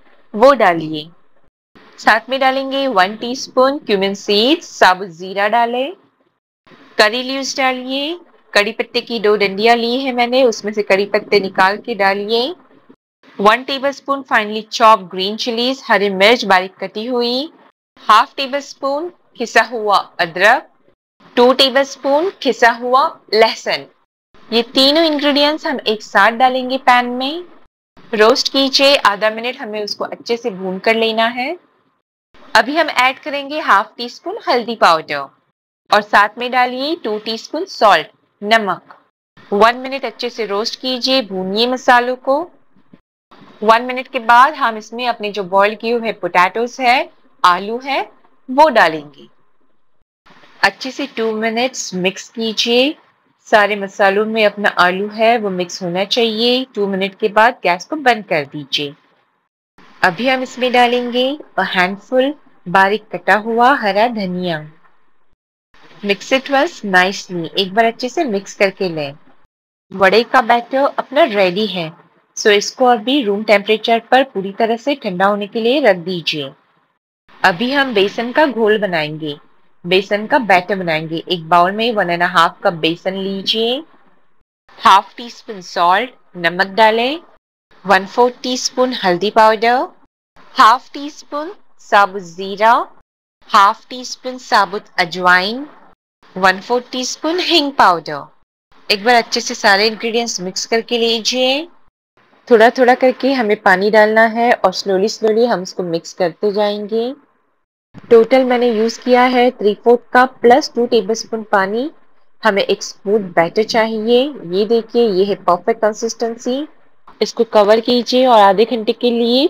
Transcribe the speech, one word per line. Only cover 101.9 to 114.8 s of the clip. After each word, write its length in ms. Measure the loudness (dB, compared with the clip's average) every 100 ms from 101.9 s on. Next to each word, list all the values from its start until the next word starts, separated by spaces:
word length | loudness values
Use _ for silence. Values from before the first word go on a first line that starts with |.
| _ _ _ _ _ 2
थोड़ा 220 | 6 6
थोड़ा 240 | 4 2 4
करके 360 | 2 2 0
हमें 220 | 0 0 0
पानी 280 | 2 2 4
डालना 300 | 4 4 4 2
है 240 | 2 0
और 200 | 2 0
slowly 360 | -2 -2 0 0
slowly 360 | 0 0 2 0
हम 140 | 0
उसको 220 | -4 -8
mix 300 | -6 -6 -6
करते 380 | -4 -4 -2 -4
जाएंगे। 640 | 0 -2 -4 -6 -4 -6 -8 _ _ _ _ _ _ _ -20 4
Total 360 | 4 6 4 2
मैंने 240 | 2 0
यूज़ 280 | 0 -2 -4
किया 220 | 0 2 4
है 200 | 2 0
three 240 | 0 -2 0
fourth 260 | 2 2 2
cup 240 | 2 2 2
plus 300 | 4 4 2 -2
two 100 | 0
tablespoon 580 | 0 0 -6 -8 -12 -2
पानी। 380 | 0 0 -2 -6 -10 _ -20 _ -4
हमें 200 | -2 0
एक 200 | 0 -4
smooth 440 | -6 -10 -2 -2 0 -2
batter 280 | 0 0 -2
चाहिए। 580 | 0 -2 -2 0 0 0 -6 -6
ये 140 | -4 0
देखिए, 420 | 0